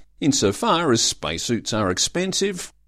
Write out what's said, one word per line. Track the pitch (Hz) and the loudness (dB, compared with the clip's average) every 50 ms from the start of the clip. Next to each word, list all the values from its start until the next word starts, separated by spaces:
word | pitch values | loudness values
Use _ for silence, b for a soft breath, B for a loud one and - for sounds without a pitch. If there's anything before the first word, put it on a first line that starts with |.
| - _ _ - | -10 _ _ -2
insofar | - 151 131 - - 98 98 - - 233 185 165 175 156 | 0 0 2 4 2 2 2 2 2 2 2 2 4 4
as | 117 113 - | 2 4 2
spacesuits | - - - - 73 82 85 - - 123 107 90 - | 0 -2 -2 -4 -6 -4 -4 -4 -2 -4 -4 -2 -2
are | - 107 107 92 | -2 0 0 0
expensive | 90 - - - - 170 185 190 180 - 196 202 202 175 - - - _ _ | 2 0 0 -2 0 -2 -2 -2 0 0 0 -2 -2 -4 -10 -12 -14 _ _